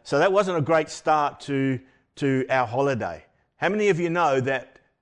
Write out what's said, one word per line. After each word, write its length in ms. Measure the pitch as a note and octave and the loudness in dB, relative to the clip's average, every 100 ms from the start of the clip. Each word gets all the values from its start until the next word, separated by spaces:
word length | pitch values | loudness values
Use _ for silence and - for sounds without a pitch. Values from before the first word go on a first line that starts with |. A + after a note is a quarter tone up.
so 160 | - C#3+ | -2 2
that 120 | F#3 | 2
wasn't 260 | F#3+ F#3+ F3 | 2 0 0
a 40 | |
great 280 | D3 E3 D#3 | 2 0 0
start 500 | - - D#3 C#3+ B2 | -4 0 0 0 -4
to, 380 | - C#3 C3+ C3 - _ _ - | -6 -2 -2 -2 -8 _ _ -6
to 300 | C#3+ C3 C3 | -2 0 0
our 160 | C3 A#2+ | 0 0
holiday. 580 | A#2+ C#3 B2+ G2 D#2 - _ _ - | 0 -2 -2 -4 -10 -18 _ _ -4
How 120 | D#3+ | -2
many 200 | G#3 G#3 | 0 0
of 100 | E3 | 2
you 100 | F3 | 0
know 300 | F3 D#3+ C3+ | 0 2 2
that 380 | B2+ C3+ - - _ _ | 0 -2 -6 -20 _ _